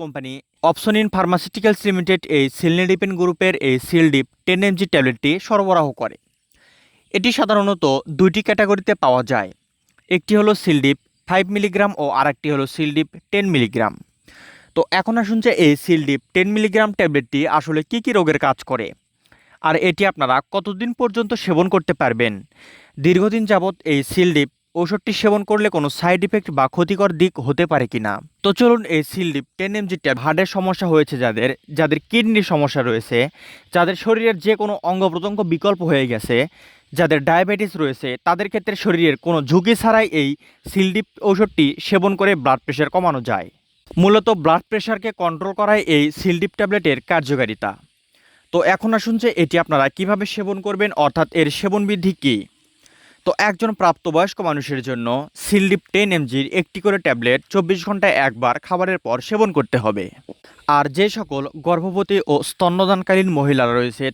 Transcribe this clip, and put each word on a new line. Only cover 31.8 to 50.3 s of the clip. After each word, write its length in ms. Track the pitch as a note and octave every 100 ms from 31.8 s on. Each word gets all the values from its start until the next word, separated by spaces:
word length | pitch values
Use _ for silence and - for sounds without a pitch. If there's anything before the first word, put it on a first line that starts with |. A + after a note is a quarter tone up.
| D3+ D3+ -
কিডনির 400 | A#3 A3 G#3+ F#3
সমস্যা 300 | D#3+ C#3+ D3
রয়েছে, 340 | B2 A2+ - A#2+ C#3 - - - _
যাদের 220 | F3 F3 F3+
শরীরের 340 | G#3+ A3 A3+ F#3+ F#3+
যে 80 | G#3+
কোনো 180 | G#3 G3+ E3+
অঙ্গ 140 | F#3 F#3
প্রত্যঙ্গ 280 | E3 G3 G#3 F3+
বিকল্প 280 | E3 G3+ F#3 E3+
হয়ে 200 | C#3+ C3
গেছে, 260 | A2+ - A#2+ D3+ - - _ _
যাদের 260 | C#3+ E3 D3+ C#3
ডায়াবেটিস 440 | E3+ F#3 G#3 G#3 F3
রয়েছে, 280 | D3 C3 C3 B2+ -
তাদের 200 | F3 A#3
ক্ষেত্রে 260 | A3 F#3+ G3+
শরীরের 320 | F#3 E3+ E3 C3+ -
কোনো 140 | - C#3
ঝুঁকি 240 | F3 F#3 A3+
ছাড়াই 320 | A3+ A3 A3 D#3
এই 80 | C#3 D3 _ _ -
সিলডিপ 420 | G3 F#3+ F#3+ - - G#3
ঔষধটি 360 | F#3+ G#3+ - C#3+ - -
সেবন 240 | G3 F#3+ G3
করে 120 | G3 F3+
ব্লাড 160 | C3 C3
প্রেশার 300 | - C3 D3 F#3
কমানো 260 | F3+ C#3 A#2+
যায়। 180 | G2+ F2 _ _ _ -
মূলত 360 | - F#3+ G#3+ A3+ G3+
ব্লাড 200 | D#3 E3+ -
প্রেশারকে 420 | G#3+ A3 G#3+ A3 -
কন্ট্রোল 320 | F3 D#3+ F#3+
করায় 300 | F#3+ G#3 G#3+ - D3+
এই 100 | D3 -
সিলডিপ 320 | F#3+ E3+ G3 -
ট্যাবলেটের 420 | G3+ G3+ E3 C3+ -
কার্যকারিতা। 600 | E3+ C3+ C#3 A#2 A2 G#2 G2 _ _ _ _ _ _ _
তো 40 | F3 -
এখন 160 | F#3 A3 A3
আসুন 180 | A3+ A3+
যে 60 | A#3 -
এটি 120 | E3 E3+
আপনারা 220 | D#3+ D3+ C3+
কিভাবে 360 | - F#3+ G#3 G3+